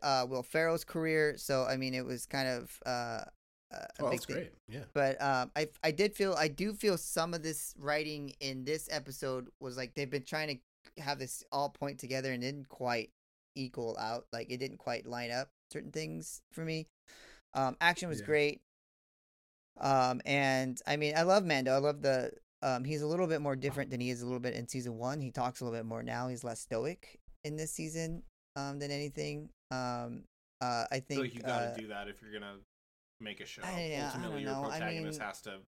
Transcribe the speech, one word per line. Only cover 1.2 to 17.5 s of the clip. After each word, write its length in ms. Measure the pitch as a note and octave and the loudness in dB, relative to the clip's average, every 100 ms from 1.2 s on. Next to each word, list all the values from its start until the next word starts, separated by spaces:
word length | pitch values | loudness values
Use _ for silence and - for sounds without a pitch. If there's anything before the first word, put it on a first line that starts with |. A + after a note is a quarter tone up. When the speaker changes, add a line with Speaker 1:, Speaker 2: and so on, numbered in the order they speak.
| D3+ - | 4 2
Speaker 1:
So, 260 | - C3+ | 0 2
I 120 | B2+ C3 | 4 2
mean, 180 | C3 | 0
it 100 | C3 | -2
was 220 | B2+ B2+ - | -2 -4 -4
kind 220 | C#3 C3 | 0 0
of, 300 | B2 B2 - | 0 -4 -8
uh, 60 | - B2 A#2 A2+ - - _ _ _ | -4 -2 -2 -4 -8 -14 _ _ _
a, 40 | - | -10
a 100 | - - | -10 -2
Speaker 2:
Oh, 100 | C#3 | 0
Speaker 1:
big 80 | B2+ | 0
Speaker 2:
that's 60 | - | 0
Speaker 1:
thing. 100 | C#3 | -4
Speaker 2:
great. 160 | - - - | -6 -12 -12
Yeah. 160 | B2 B2+ | -10 -4
Speaker 1:
But, 260 | D3 C#3 C3+ | 2 4 4
um, 280 | C#3 C3 B2+ D3 | 2 2 2 0
I, 120 | D#3 - | -2 0
I 80 | D#3+ | 0
did 220 | D3+ G3+ | 4 2
feel, 200 | G#3 G3 | 4 2
I 140 | E3 D#3 | 4 2
do 240 | C3+ G3 | 2 -2
feel 220 | G#3 G#3+ F3 | 2 2 2
some 340 | - - E3 | 2 0 0
of 80 | E3+ | 0
this 320 | D#3 D3+ - - | -4 -4 -6 -6
writing 560 | C#3+ D3+ D#3 D3+ C#3+ - | 0 2 2 -4 -6 -6
in 240 | C#3 C3 | -6 -4
this 240 | C3 D#3 - | -2 -2 0
episode 560 | D3+ C#3+ C3 C3+ C3 B2+ - | -4 -4 -4 -2 -2 -4 -10
was, 160 | C3 B2 | -8 -6
like, 180 | B2 | -6
they've 160 | - C#3 | -4 -2
been 140 | C#3 | -2
trying 360 | B2+ D#3 D3+ C3+ - _ - - | -2 -2 -2 -4 -8 _ -20 -8
to 60 | |
have 160 | C#3+ C#3+ | -4 -2
this 240 | C3 - - | -4 -8 -4
all 180 | C#3 C#3+ | 0 0
point 280 | - C#3 C#3 | 0 -4 -4
together 340 | B2 C3 C3+ | -4 -2 0
and 100 | B2 | -2
didn't 260 | B2 C#3+ C3+ | -2 -6 -10
quite 420 | - B2 A#2 G#2+ _ _ _ _ - | -4 0 0 0 _ _ _ _ -8
equal 400 | C3 - A#2 G#2+ | -6 -4 -4 -2
out. 280 | A2 A#2+ - | -2 -4 -4
Like, 180 | A#2 A2+ | -8 -6
it 80 | B2 | -4
didn't 180 | C3+ - | -6 -6
quite 280 | - A#2+ - | -4 -4 -4
line 240 | A#2+ A#2+ | -6 -2
up 180 | A#2+ C#3 _ _ | -2 -4 _ _
certain 180 | D#3 C#3+ | -10 -6
things 520 | D#3 D#3 D#3+ D#3 - - | -6 -4 -6 -8 -12 -12
for 120 | - | -6
me. 220 | D#3+ D#3+ D#3 _ _ - - - _ | -2 -2 -4 _ _ -20 -20 -20 _